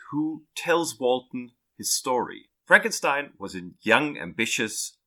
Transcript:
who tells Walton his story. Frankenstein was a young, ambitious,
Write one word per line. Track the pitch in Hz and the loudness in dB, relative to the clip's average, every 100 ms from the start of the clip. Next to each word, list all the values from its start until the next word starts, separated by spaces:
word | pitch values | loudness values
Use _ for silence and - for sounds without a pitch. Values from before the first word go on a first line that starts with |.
| - | -8
who | 147 156 156 - - | -4 -4 -6 -12 -8
tells | 165 170 151 117 | 0 2 0 -2
Walton | 127 127 - 127 120 _ _ - | 0 0 -2 -12 -12 _ _ -8
his | 104 | -4
story. | - 135 123 98 - _ _ | -2 0 -2 -2 -8 _ _
Frankenstein | - 202 214 - 156 139 143 - | 4 4 4 -2 0 0 -4 -10
was | 95 | -10
a | 95 87 - | -10 -12 -4
young, | 107 120 147 - | 4 4 4 -4
ambitious, | 87 90 113 - 110 - - _ | -8 -2 -2 0 -2 -4 -10 _